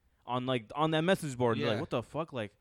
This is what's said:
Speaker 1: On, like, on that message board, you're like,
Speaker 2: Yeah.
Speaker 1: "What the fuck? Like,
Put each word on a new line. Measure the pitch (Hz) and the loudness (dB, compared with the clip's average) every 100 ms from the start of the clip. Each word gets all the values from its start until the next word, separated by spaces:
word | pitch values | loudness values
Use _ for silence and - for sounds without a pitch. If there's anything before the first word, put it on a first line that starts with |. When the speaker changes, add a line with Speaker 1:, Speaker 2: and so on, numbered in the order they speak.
| _ _ - | _ _ -6
Speaker 1:
On, | 123 127 | -2 0
like, | 127 104 | -2 -2
on | 139 156 | 0 2
that | 160 | 2
message | 170 190 151 123 | 2 2 0 0
board, | 123 110 | 2 2
you're | 117 | 0
like, | 107 | -2
Speaker 2:
Yeah. | |
Speaker 1:
"What | 117 | -2
the | 127 | -4
fuck? | 113 143 165 | -4 -6 -6
Like, | 127 104 - | -6 -8 -10